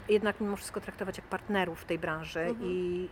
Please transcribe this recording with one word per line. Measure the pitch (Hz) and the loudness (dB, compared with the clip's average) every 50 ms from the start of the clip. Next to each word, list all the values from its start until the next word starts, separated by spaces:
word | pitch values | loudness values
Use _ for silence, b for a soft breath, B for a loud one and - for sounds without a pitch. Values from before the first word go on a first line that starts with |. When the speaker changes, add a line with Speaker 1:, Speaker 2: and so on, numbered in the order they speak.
| - - | 2 4
Speaker 1:
jednak | 208 208 214 208 202 - | 4 6 6 4 2 2
mimo | 214 202 202 | 0 0 -2
wszystko | - - - - 208 | -2 -4 -6 -6 -6
traktować | - - - - 208 190 180 - | -6 -6 -6 -4 -4 -4 -4 -6
jak | - | -6
partnerów | - 196 180 - - 208 196 185 170 165 - | -4 -4 -4 0 2 2 4 4 2 0 -4
w | - | -2
tej | - 170 165 | -2 -2 0
branży | 170 165 156 160 160 156 - 165 | 0 0 0 -2 -2 -4 -2 0
Speaker 2:
Mhm. | 165 - 233 226 190 180 | 0 0 0 0 0 0
Speaker 1:
i, | 180 180 180 175 175 180 185 - | 0 0 0 0 0 0 -2 -4